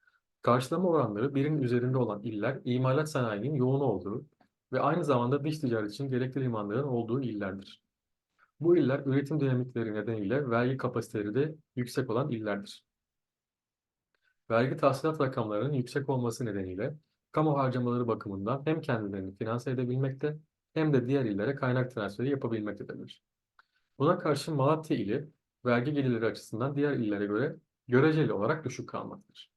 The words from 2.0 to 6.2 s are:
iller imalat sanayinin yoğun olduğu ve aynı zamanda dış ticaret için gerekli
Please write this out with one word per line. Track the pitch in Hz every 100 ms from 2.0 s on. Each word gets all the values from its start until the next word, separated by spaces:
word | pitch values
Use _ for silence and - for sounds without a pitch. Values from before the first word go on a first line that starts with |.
| 113 104
iller | 117 107 110 135
imalat | 127 123 131 135 151
sanayinin | 139 117 104 127
yoğun | 151 127 135
olduğu | 135 95 98 117 156 _ _ _ _
ve | 127
aynı | 135 170
zamanda | 147 123 120 139
dış | 151 156
ticaret | 127 113 104
için | 104 139
gerekli | 123